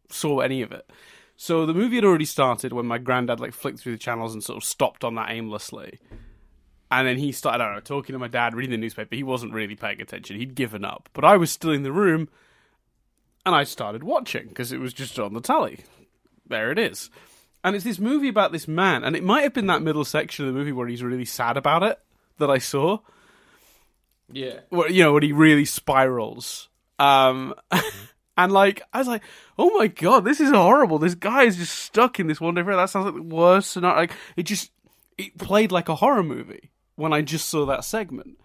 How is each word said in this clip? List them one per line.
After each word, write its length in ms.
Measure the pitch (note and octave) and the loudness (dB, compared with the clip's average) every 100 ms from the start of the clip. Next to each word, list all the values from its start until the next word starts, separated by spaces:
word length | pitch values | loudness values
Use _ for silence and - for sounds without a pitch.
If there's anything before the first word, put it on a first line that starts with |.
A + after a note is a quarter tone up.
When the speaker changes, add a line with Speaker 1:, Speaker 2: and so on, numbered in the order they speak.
| _ | _
Speaker 1:
saw 300 | - D#3 C3+ | -8 -4 -2
any 220 | B2+ C3+ | -2 -4
of 100 | A2 | -8
it. 180 | - - _ - - _ _ | -12 -20 _ -20 -20 _ _
So 260 | - E3 D#3+ | -2 0 2
the 80 | |
movie 240 | E3+ A#3+ A#3+ | 0 0 4
had 80 | G3+ | 4
already 200 | E3 D3+ | 4 2
started 480 | - C3 A#2 B2+ | 0 0 0 -6
when 120 | A#2+ A#2+ | -6 -4
my 100 | B2 | -4
granddad, 420 | B2+ B2+ A#2+ A#2 | -2 -2 -2 -4
like, 140 | A#2+ | -8
flicked 260 | - C#3 A2+ | -10 -10 -10
through 120 | B2+ | -12
the 60 | A2+ | -10
channels 340 | - A#2 A2+ | -8 -8 -8
and 100 | A2 | -10
sort 140 | - - | -12 -10
of 60 | |
stopped 400 | - - B2+ - | -10 -2 -2 -2
on 120 | A#2+ A2+ | -8 -6
that 140 | A2 | -8
aimlessly. 680 | A2+ A2 G#2+ - - - - _ - - _ _ _ _ _ _ | -8 -10 -12 -14 -16 -18 -20 _ -20 -20 _ _ _ _ _ _
And 160 | C3 C3 | 0 0
then 120 | B2+ | -2
he 140 | C#3+ | -4
started, 300 | B2 C#3+ A#2+ | -4 -4 -2
I 40 | A2 | -4
don't 80 | G2+ | -6
know, 60 | |
talking 320 | - C#3 - | -8 -10 -8
to 60 | C3+ | -10
my 80 | A#2+ | -6
dad, 260 | A#2+ A#2 A#2 | -2 -2 -4
reading 160 | C3 | -6
the 60 | A2+ | -6
newspaper. 380 | A2 - G#2+ A#2+ | -6 -10 -10 -8
He 60 | |
wasn't 320 | C3+ B2+ A#2 | -6 -6 -6
really 220 | A2 G#2 G#2+ | -8 -8 -8
paying 260 | G#2+ G2+ | -10 -10
attention. 360 | - - - G2+ | -12 -16 -14 -12
He'd 180 | C3 C3 | -10 -6
given 280 | A#2 G#2 | -6 -6
up. 260 | G2 - - | -10 -12 -14
But 120 | - D#3 | 4 6
I 120 | G3+ | 6
was 140 | D#3+ | 4
still 180 | - E3 | -2 -2
in 120 | C#3+ | -2
the 80 | C3+ | -2
room, 380 | E3+ G3 D#3+ D#3 _ _ _ _ _ _ _ _ _ _ _ F#3 | 0 2 0 -4 _ _ _ _ _ _ _ _ _ _ _ 0
and 80 | |
I 120 | D#3 C#3+ | 2 0
started 360 | - G#2+ A2 | -6 -8 -8
watching, 460 | E3+ D#4 - - A2+ | -4 -4 -2 -8 -10
'cause 220 | - B2 | -10 -8
it 80 | C3 | -8
was 140 | B2+ | -8
just 260 | - B2+ - | -10 -10 -8
on 140 | G#2 A2+ | -8 -6
the 60 | |
telly. 420 | B2 G#3+ B2+ C2 - _ _ _ _ _ _ | -2 0 0 -8 -20 _ _ _ _ _ _
There 240 | A2+ A#2 | -4 -2
it 80 | F3+ | -2
is. 320 | G#3+ - - - _ _ _ _ | -4 -6 -16 -20 _ _ _ _
And 120 | F#3 G3+ | -4 -4
it's 100 | G#3+ | -4
this 140 | F3+ | -4
movie 300 | A3 D4 C#4 | -2 0 0
about 220 | G#3+ F#3+ | 2 0
this 160 | E3 D#3 | -2 -4
man, 360 | D#3+ F#3+ C3 | 0 2 0
and 120 | - D#3+ | -2 -2
it 80 | |
might 180 | F#3 C4+ | 2 2
have 100 | C#4+ | 2
been 140 | B3+ G3 | 0 0
that 160 | D3+ | 0
middle 220 | D#3+ D3+ C#3 | 0 -2 -2
section 420 | D3+ B2 - C3+ | -4 -4 -6 -4
of 60 | |
the 40 | C3 | -4
movie 140 | D3 | -4
where 160 | B2+ A#2+ | -6 -6
he's 160 | A#2+ | -6
really 220 | B2 B2+ A#2+ | -6 -6 -6
sad 300 | - A#2+ C3 | -4 -2 0
about 280 | C#3+ E3 | 2 2
it 160 | G#3 - _ _ _ - | 2 -2 _ _ _ -2
that 100 | C#3+ | 2
I 80 | C3+ | 2
saw. 420 | - C#3 D#3+ G#3 - _ _ _ _ _ _ _ _ _ _ _ _ | 0 0 0 -2 -6 _ _ _ _ _ _ _ _ _ _ _ _
Speaker 2:
Yeah. 300 | C3+ B2+ - _ | -12 -12 -14 _
Speaker 1:
Where, 200 | F3 E3+ | -2 2
you 140 | F#3 | 6
know, 100 | D#3+ | 6
when 100 | D3 | 6
he 80 | D3 | 4
really 340 | D3 D#3 D3 D3 | 6 6 6 4
spirals. 1040 | - - C3+ C3 B2 A2 A#2 - - - _ _ - | -2 -2 0 0 0 -6 -10 -14 -14 -18 _ _ 0
Um, 540 | C#3 C3+ C3 C3 C3 - _ | 4 6 4 2 -6 -12 _
<laughs> 640 | F3 G#4+ - - _ _ - | -2 -2 -10 -20 _ _ 0
and, 140 | F#3 | 4
like, 300 | G3 G3 G3+ - | 6 4 2 -6
I 60 | B3 | -4
was 80 | B3+ | -4
like, 160 | A3 - - - - | -4 -8 -20 -14 2
"Oh 200 | F4 G#4 | 4 4
my 100 | F3 | 0
God, 380 | - E3+ B3 G3+ | 0 4 4 4
this 140 | D4 | 2
is 80 | C#4+ | 4
horrible. 500 | G#3+ F3+ B3+ A3 D#3 | 6 8 6 6 2
This 160 | E3+ F3 | 0 0
guy 280 | G3+ C4 | 0 4
is 140 | A#3+ F3 | 4 2
just 200 | E3+ - | -6 -8
stuck 400 | - G#3+ B3 - | -2 2 2 2
in 80 | D#3+ | -4
this 140 | D3+ | -2
one 140 | E3 F3 | -2 -2
different, 220 | F3+ F#3 | 0 0
that 120 | F#3+ | 0
sounds 160 | G3 F#3+ | 0 -4
like 100 | - | -6
the 60 | E3 D#3+ | -6 4
worst 360 | E3+ F#3+ - | 6 6 4
scenario." 300 | F#3 F3 - | 0 2 2
Like, 120 | E3+ - - - | 0 -4 -10 -8
it 80 | |
just, 280 | F3 G#3 - _ _ _ _ - | -4 -6 -8 _ _ _ _ -14
it 200 | F#3+ - | -14 -12
played 340 | F#3 G#3 A3 | 0 2 4
like 180 | F3+ E3 | 0 -2
a 60 | D3+ | 0
horror 280 | A#3 B3 | 2 2
movie 480 | D#3+ B2 - - - _ _ - | 0 -6 -10 -18 -20 _ _ -6
when 180 | D#3 | -2
I 80 | D3+ | 0
just 280 | D3 D#3+ - | 0 -6 -4
saw 160 | D#3 C#3 | -2 -2
that 200 | C3 - | -2 -4
segment. 540 | A3 F3 C3 - - | -6 -6 -12 -16 -20